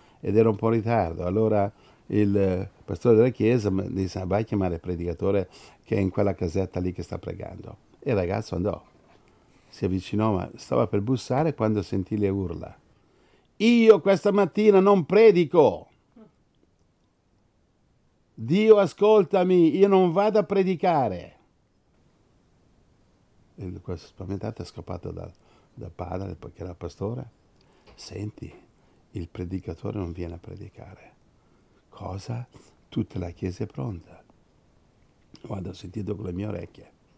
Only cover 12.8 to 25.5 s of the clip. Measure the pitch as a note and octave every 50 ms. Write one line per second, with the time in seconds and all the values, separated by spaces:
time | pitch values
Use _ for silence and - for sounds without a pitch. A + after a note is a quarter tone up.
12.8 | _ _ _ _ _ _ _ _ _ _ _ _ _ _ _ - G3+ A3+ A#3+ A#3
13.8 | A3+ A3 G#3+ F#3+ D3+ F#3+ G3 E3+ - G3+ F#3+ G#3 G3 F3 - G#3 G#3+ G#3+ G3+ F#3+
14.8 | F#3+ G3+ G3+ F#3+ D#3 - F#3 G#3 A3+ A3+ F3+ F3 F3 C#3 - F3 C#3+ A2+ F2 D#2
15.8 | - - _ _ _ _ _ - A3 - _ _ _ _ _ _ _ _ _ _
16.8 | _ _ _ _ _ _ _ _ _ _ _ _ _ _ _ _ _ _ _ _
17.8 | _ _ _ _ _ _ _ _ _ _ _ - A2 A#2 D#3 G3+ G#3+ A3 G#3+ G#3
18.8 | G3 D#3+ - - G3+ G#3 A3 G#3+ F#3+ - - F#3+ F3+ F#3 F#3 F3+ E3+ D#3+ C3 F#3+
19.8 | G3 G3+ G3 F#3+ F#3 F3 D#3+ F#3 G3+ A3 G#3 G#3+ G3+ - G3+ G3 F#3+ F3+ F#3+ D3+
20.8 | - F#3 E3+ D3 C3 G#2+ F#2 E2+ - - - _ _ _ _ _ _ _ _ _
21.8 | _ _ _ _ _ _ _ _ _ _ _ _ _ _ _ _ _ _ _ _
22.8 | _ _ _ _ _ _ _ _ _ _ _ _ _ _ _ - G2+ F2+ F2+ G2
23.8 | - - F2+ F2 - - _ - G2+ F2 G2 F#2+ - G#2+ A#2+ - - - - -
24.8 | - - F2+ E2+ - F2+ F2 F2+ F2 F2 E2+ _ _ _